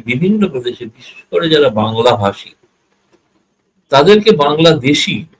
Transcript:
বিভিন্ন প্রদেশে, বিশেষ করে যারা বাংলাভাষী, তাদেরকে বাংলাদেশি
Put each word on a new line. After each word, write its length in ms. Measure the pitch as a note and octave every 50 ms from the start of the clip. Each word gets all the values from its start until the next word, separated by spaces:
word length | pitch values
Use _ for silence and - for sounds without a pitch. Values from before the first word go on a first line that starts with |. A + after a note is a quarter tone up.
| A2+
বিভিন্ন 360 | A#2 B2+ C#3+ F3+ G3 G#3+ G#3+ G3 F3
প্রদেশে, 360 | C#3 B2+ A#2+ B2 A#2 - A#2+
বিশেষ 340 | - - _ - - - - _ _
করে 160 | - F3 E3+ D#3+
যারা 200 | D#3 D3 C#3+ B2+
বাংলাভাষী, 840 | G#2+ G#2+ A2 A2 A2 A2+ A#2 B2 A#2 A2+ G2 G2+ G2 - - - _ _ _ _ _ _ _ _ _ _ _ _ _ _ _ _ _ _ _ _ _ _ _ _ _ _ _ _
তাদেরকে 400 | C#3+ C#3 D3 F#3+ G#3+ G#3+ G#3+ A3
বাংলাদেশি 840 | - D3 C#3+ D3 D3 D#3+ E3 E3 D#3 B2+ A#2+ C#3 D3 - - G3 C#3 G#2 - - _